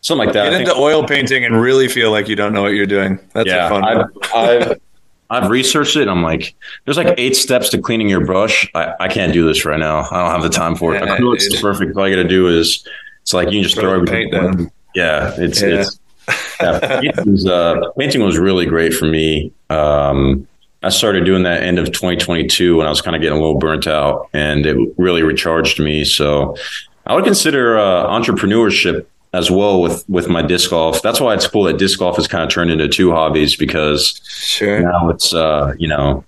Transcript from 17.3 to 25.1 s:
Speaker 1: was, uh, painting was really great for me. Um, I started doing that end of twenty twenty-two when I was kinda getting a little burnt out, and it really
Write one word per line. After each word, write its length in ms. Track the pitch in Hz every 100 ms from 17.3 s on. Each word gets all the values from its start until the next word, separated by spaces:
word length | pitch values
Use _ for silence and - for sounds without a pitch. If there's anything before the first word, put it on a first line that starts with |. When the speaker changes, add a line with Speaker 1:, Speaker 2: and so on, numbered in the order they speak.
Speaker 1:
was, 120 | 98 92
uh, 300 | 87 85 80 - -
painting 260 | 139 135
was 140 | 104 80
really 280 | 92 92 82
great 280 | 82 82
for 120 | 82 80
me. 460 | 80 80 78 76 - _
Um, 760 | 78 76 73 71 69 69 67 65 _ _ _
I 60 | -
started 360 | - 110 95 90
doing 180 | 92
that 180 | 90 85
end 140 | 90 87
of 140 | 73
twenty 240 | - 90 87
twenty-two 600 | - 85 71 - 90 82
when 100 | 78
I 20 |
was 120 | 76
kinda 180 | - 80
getting 180 | 78 76
a 40 |
little 160 | 78 78
burnt 260 | 78 78 82
out, 420 | 76 71 69 -
and 320 | 76 76 73 76
it 120 | 76 - -
really 260 | 90